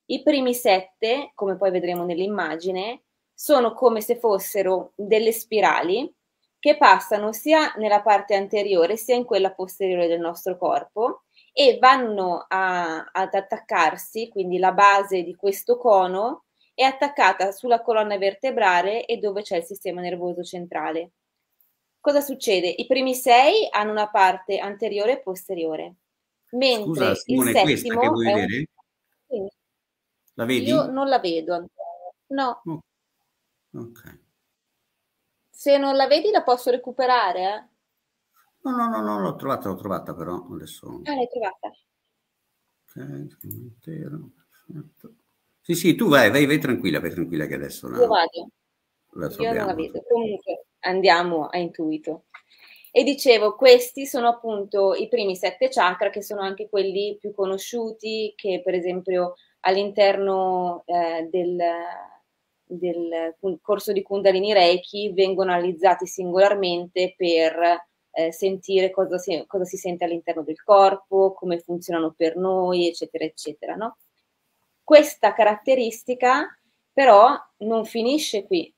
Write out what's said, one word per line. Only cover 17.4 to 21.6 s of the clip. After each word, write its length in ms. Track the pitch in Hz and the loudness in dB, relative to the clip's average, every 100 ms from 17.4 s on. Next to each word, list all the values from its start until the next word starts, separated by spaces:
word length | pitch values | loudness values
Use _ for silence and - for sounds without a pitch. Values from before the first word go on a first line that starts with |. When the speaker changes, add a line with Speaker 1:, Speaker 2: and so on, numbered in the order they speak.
| 190 | -2
Speaker 1:
sulla 280 | 196 247 233 | -4 0 0
colonna 380 | 233 220 214 202 | 2 0 0 -2
vertebrale 880 | 196 196 262 226 202 175 185 226 - | -2 -2 -4 0 2 2 0 -2 -4
e 120 | 233 | -4
dove 240 | 202 196 | -4 -6
c'è 160 | 214 180 | -6 -6
il 40 | |
sistema 380 | 175 196 196 175 | -6 -10 -10 -8
nervoso 420 | 175 175 175 175 | -6 -6 -6 -8
centrale. 680 | 175 185 175 175 156 160 175 _ _ _ _ _ | -10 -10 -10 -8 -6 -6 -8 _ _ _ _ _